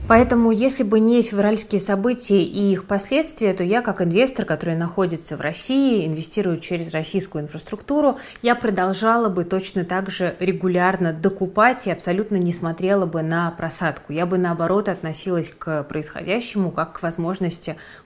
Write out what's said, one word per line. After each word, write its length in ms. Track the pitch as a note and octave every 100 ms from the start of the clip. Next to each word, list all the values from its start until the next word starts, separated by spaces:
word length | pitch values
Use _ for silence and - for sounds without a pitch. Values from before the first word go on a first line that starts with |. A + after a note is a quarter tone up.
| -
Поэтому, 440 | A3+ B3 A#3+ A3+
если 300 | G#3+ C4 C4
бы 160 | A3 A3
не 200 | A3 A#3+
февральские 580 | A#3 G3+ G#3 A3 G#3+ G#3
события 640 | - G3 A3 B3 - G3
и 300 | F3 - G3+
их 140 | F#3 -
последствия, 640 | - - C4+ D#4 - G#3+
то 120 | F#3
я, 180 | F3 A3
как 180 | B3 F#3
инвестор, 460 | F3 F3 C4 C4+ G3
который 300 | D#3 E3+ E3
находится 600 | E3+ F#3 F3+ D#3+ - D3+
в 40 |
России, 680 | D3 E3+ - C4 C#4 A3 D#3+
инвестирует 560 | D#3 D#3+ - F#3+ E3
через 300 | - F3 E3
российскую 480 | D#3+ D#3+ G3+ F3+ D#3
инфраструктуру, 760 | D3 E3 - - - C#4+ D4 - - -
я 140 | A#3
продолжала 760 | A#3+ A3+ F#3 F#3 F#3+ A3 A#3 A3+
бы 160 | F3
точно 400 | E3+ F#3+ F#3+ F#3+
так 260 | F3 F3+ F#3+
же 260 | - F3+ -
регулярно 760 | F3+ F#3 F#3 F3+ F3+ F#3 F3
докупать 760 | D#3+ G3 F#3+ F#3 G3 A3+ B3 -
и 20 |
абсолютно 460 | E3+ F3 F3+ G#3+ G3+
не 160 | F3
смотрела 520 | E3+ E3+ E3 F#3 G3+
бы 180 | F3+ E3
на 280 | D#3+ E3 F3
просадку. 640 | E3+ E3 - E3+ C#3+ -
Я 140 | D3+ F3
бы, 120 | F#3
наоборот, 500 | F3+ E3 E3 F#3+ G#3
относилась 640 | F3 E3 D#3 - F3 D#3
к 320 | - - D#3
происходящему 880 | D3 D#3 D3+ - D3 G#3+ A#3+ G#3 F3+
как 240 | - E3
к 80 | -
возможности 720 | E3+ E3 E3+ F#3+ F3+ E3+ - D#3 - -